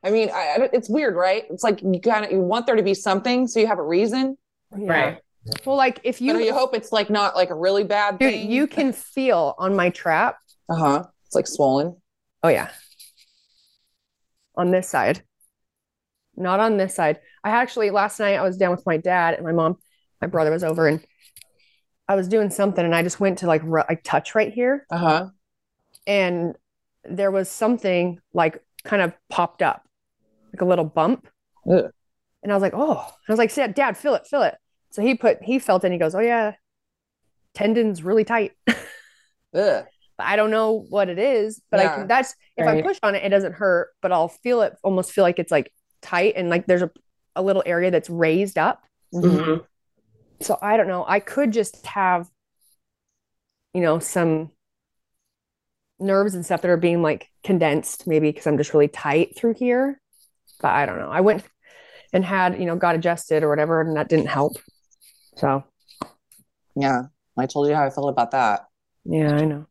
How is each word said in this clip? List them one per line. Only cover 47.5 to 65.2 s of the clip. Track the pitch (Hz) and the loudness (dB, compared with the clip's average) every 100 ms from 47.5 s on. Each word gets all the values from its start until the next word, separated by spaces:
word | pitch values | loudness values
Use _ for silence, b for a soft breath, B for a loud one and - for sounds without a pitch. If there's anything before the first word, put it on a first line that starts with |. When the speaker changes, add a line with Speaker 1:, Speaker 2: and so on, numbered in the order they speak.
| 190 175 | 0 0
Speaker 2:
area | 175 180 | 0 2
that's | 180 - | 0 -2
raised | 170 165 160 196 180 | 0 2 2 0 0
up. | 165 - _ _ _ | 0 -2 _ _ _
Speaker 1:
Mm-hmm. | 175 180 175 | 0 2 2
Speaker 3:
Mm-hmm. | 156 160 - _ _ _ _ _ _ _ | 2 -2 -4 _ _ _ _ _ _ _
Speaker 2:
So | - - | -4 -4
I | 202 220 | 0 2
don't | 190 | 2
know. | 180 - | -2 0
I | 202 | -2
could | - - 285 | -2 -2 0
just | 220 214 - - | 0 -4 -6 -10
have, | - 185 180 175 _ _ _ _ _ _ _ _ _ _ _ _ _ _ | -2 0 0 -2 _ _ _ _ _ _ _ _ _ _ _ _ _ _
you | 180 | -2
know, | 170 160 | 0 0
some | - - 170 160 160 _ _ _ _ _ _ _ _ _ _ _ _ _ _ _ | -2 0 2 0 -4 _ _ _ _ _ _ _ _ _ _ _ _ _ _ _
nerves | 196 196 208 | 0 2 0
and | 185 170 | -2 -4
stuff | 170 | -2
that | 180 | 2
are | 175 | 2
being, | 175 170 | 2 2
like, | 160 151 - _ | 2 0 -6 _
condensed | - 185 160 151 - - - | -2 2 2 0 -4 -10 0
maybe | 156 151 | 2 2
'cause | 147 - | -2 -2
I'm | 147 | 0
just | 147 | 2
really | 156 147 | 2 2
tight | - 147 151 175 - | 0 -2 0 0 -2
through | 233 214 | -4 -2
here. | 247 247 269 277 _ _ _ _ _ _ | 0 0 0 -4 _ _ _ _ _ _
But | 139 | -2
I | 113 139 | 0 -2
don't | 90 | -4
know. | 73 | -6
I | 151 | 0
went | 190 208 - _ B B B B B | 2 2 -4 _ B B B B B
and | 185 185 | -2 0
had, | 196 180 185 | 0 0 0
you | 175 | -4
know, | 170 | 0
got | 175 165 | 0 0
adjusted | 170 170 - 156 | 0 -2 0 0
or | 151 | 2
whatever, | 147 151 165 | 2 2 0
and | 160 156 | 0 -2
that | 151 | 2
didn't | 160 151 | 0 2
help. | 139 147 - - _ _ _ _ _ | 0 -2 -2 -20 _ _ _ _ _